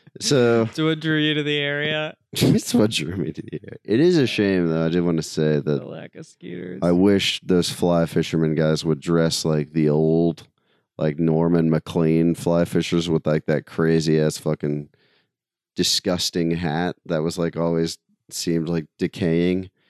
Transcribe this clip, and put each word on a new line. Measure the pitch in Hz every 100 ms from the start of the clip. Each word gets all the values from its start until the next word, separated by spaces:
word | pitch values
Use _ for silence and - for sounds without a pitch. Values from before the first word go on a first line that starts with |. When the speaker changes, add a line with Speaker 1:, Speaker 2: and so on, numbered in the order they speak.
| _ -
Speaker 1:
So | - 143 120 117
Speaker 2:
<laughs> | 113
It's | -
what | 156 160
drew | 160 156
you | 151
to | 151
the | 147 147
area. | 143 143 151 156 156 -
Speaker 1:
<laughs> | _
It's | - 123 - -
what | 240 107
drew | - 73 95
me | 71
to | -
the | - -
area. | - -
It | - 110
is | 175 170
a | 117
shame, | - 101 95 85
though. | 80 82
I |
did | 87
wanna | 87 82
say | - - 78 76
that |
Speaker 2:
The | 73 71
lack | 67 78 -
of | - -
skeeters. | _ - 175 - -
Speaker 1:
I | 87
wish | 87 101 98 - -
those | - 90 85
fly | - 90 85 82
fishermen | 85 80 82 80
guys | 76 78 78 80
would | 76
dress | 85 85 82 -
like | 82 78 73
the | 78 76
old, | 76 80 82 85 78 - _ _ _ _ -
like, | 78 76
Norman | 80 80 85 85 80
McLean | 78 - 90 80 82 85
fly | 80 87 85
fishers | 85 87 - 87 82
with, | 80 78
like, | 78 -
that | 71 -
crazy | - 80 82 78 78
ass | 78 -
fucking | 78 76 73 73 71 _ _ _ _ _ _ _ _ -
disgusting | 90 - 98 87 - 90 82
hat | 85 87 78 87 - -
that | 80
was, | 82 87
like, | 85 80
always | 85 82 82 - _ _ -
seemed, | - 90 82 80
like, | 85 76 -
decaying | 90 - 87 82 87 92 95 _